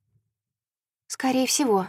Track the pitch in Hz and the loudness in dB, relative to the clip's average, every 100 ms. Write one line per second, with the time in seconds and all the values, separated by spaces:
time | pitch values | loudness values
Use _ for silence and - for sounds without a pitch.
0 | _ _ _ _ _ _ _ _ _ _ | _ _ _ _ _ _ _ _ _ _
1 | - - 262 262 254 - 262 196 | -18 -6 -2 0 0 0 2 2